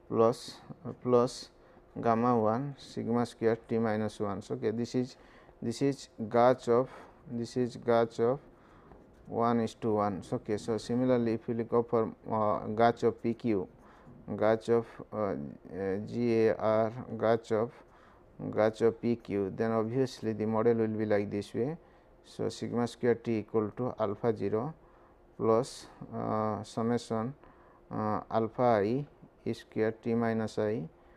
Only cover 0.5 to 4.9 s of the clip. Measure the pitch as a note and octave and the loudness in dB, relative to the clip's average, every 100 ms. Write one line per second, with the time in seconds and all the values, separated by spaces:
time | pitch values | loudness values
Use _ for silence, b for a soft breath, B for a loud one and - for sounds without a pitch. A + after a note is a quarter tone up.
0.5 | - - - A#2+ A2+ B2 B2 B2 - - | -16 -18 -14 -12 -8 4 4 4 -2 -16
1.5 | - B B - - A2+ A2+ A#2+ A#2+ G#2+ | -20 B B -16 -4 2 2 4 4 4
2.5 | A2+ C#3+ C#3 - - A2 A#2 A#2+ - A2+ | 0 -4 -10 -12 -8 -2 0 0 0 0
3.5 | A2+ - A2+ A2+ G#2+ G#2+ - G#2 G2 - | 0 -2 -2 0 0 -2 -4 -4 -4 -6
4.5 | B2+ A#2 A2+ A#2+ | -4 -2 -2 -2